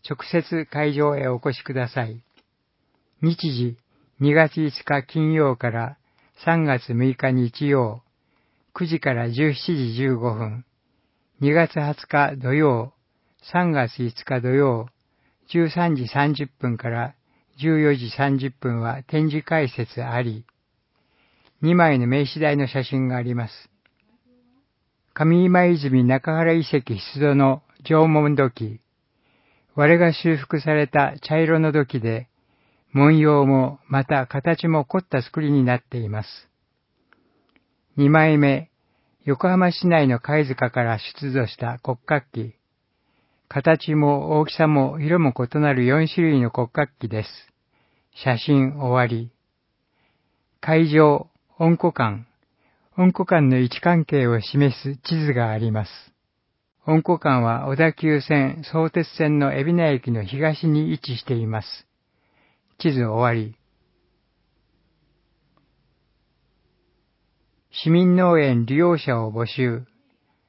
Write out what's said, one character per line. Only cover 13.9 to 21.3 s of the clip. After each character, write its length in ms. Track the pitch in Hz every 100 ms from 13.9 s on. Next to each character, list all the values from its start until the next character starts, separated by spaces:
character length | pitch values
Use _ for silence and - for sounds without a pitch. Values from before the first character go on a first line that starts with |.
| -
五 200 | 120 -
日 200 | - 131
土 80 | 123
曜、 400 | 135 139 113 120 _ _ _ _ _ _
十 220 | 170 160
三 260 | 170 175 143
時 100 | 117
三 260 | 135 143
十 120 | 143 143
分 300 | _ 127 117
か 140 | 123
ら 240 | 117 127 - _ _ _ 131
十 240 | 151 156
四 160 | 151 139
時 140 | 120
三 280 | - 139 135
十 120 | 135
分 300 | - 127 117
は 220 | 117 135
展 260 | 127 156 156
示 120 | 151
解 280 | - 160 135
説 340 | - 113 -
あ 160 | 123 120
り、 240 | 123 110 - _ _ _ _ _ _ _ _